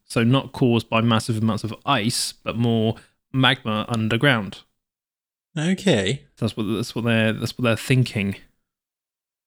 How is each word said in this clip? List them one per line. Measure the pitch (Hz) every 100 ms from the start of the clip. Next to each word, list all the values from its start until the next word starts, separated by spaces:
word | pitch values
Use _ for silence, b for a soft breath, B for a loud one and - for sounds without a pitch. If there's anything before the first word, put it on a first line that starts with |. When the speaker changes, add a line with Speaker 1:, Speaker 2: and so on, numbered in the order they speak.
Speaker 1:
So | - -
not | 117 135 -
caused | - 131 117 -
by | 113
massive | 117 113 - 110
amounts | 113 104
of | 107 107 -
ice, | 139 107 - -
but | - - 110
more | 120 113 110 - B B _
magma | 131 127 131 117 107 -
underground. | 117 110 117 147 120 98 - - _ _ _ _ _ _ _ _ -
Speaker 2:
Okay. | 160 190 190 123 95 135 - -
Speaker 1:
That's | 113 -
what, |
that's | 107 113 113
what | - 117
they're, | 113 110
that's | 110 113 -
what |
they're | 123 110
thinking. | - 131 123 110 98 92 - _ _ _ _ _ _ _ _ _